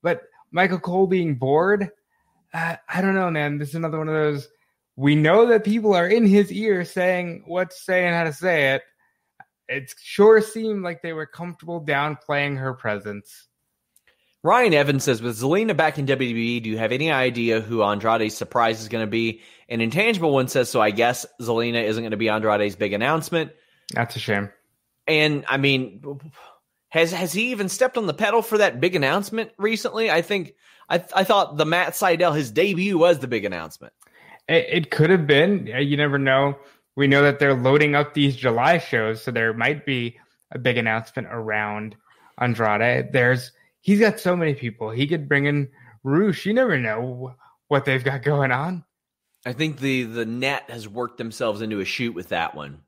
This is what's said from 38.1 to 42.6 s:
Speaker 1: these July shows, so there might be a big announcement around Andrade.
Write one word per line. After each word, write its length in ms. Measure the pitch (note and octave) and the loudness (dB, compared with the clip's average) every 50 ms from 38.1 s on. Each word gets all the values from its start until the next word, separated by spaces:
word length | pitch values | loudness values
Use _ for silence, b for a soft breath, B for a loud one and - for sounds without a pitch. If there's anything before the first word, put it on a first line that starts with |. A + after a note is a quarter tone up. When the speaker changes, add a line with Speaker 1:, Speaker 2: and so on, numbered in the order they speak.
| - | 0
Speaker 1:
these 220 | D3+ C#3+ C#3 C3 | 0 2 2 0
July 420 | A#2+ - C3 A2+ A#2 B2 D3 F3 E3+ | 0 0 0 0 2 4 4 2 2
shows, 460 | - - - A#2+ A2 A2 A2+ A2 - | 0 -2 -2 -2 0 -2 -4 -4 -6
so 80 | - | -6
there 220 | A#2 A#2 A2+ A2+ A2 | -2 -2 -2 -2 -2
might 320 | A#2 A#2 B2+ D3+ D3+ C#3+ | 0 -2 -2 -2 -2 -4
be 320 | - C3+ B2 A#2+ A#2 A#2 b b b b b _ _ | -4 -4 -4 -4 -6 -8 b b b b b _ _
a 80 | - B2+ | -14 -4
big 180 | B2 B2+ A#2+ A#2+ | -2 0 0 0
announcement 520 | A2+ A2+ A2 A2 A2+ - - - A#2 E2+ | 0 0 -2 -2 -4 -8 -10 -10 -10 -10
around 640 | G#2 A#2 A2 A2 G#2+ G#2+ G#2+ G#2 G#2 G#2+ G#2+ A2 G#2+ _ b b b b b b b b | -10 -10 -6 -4 -4 -4 -4 -4 -6 -8 -10 -12 -14 _ b b b b b b b b
Andrade. 760 | B2 B2 A#2 A2 | -2 -2 0 0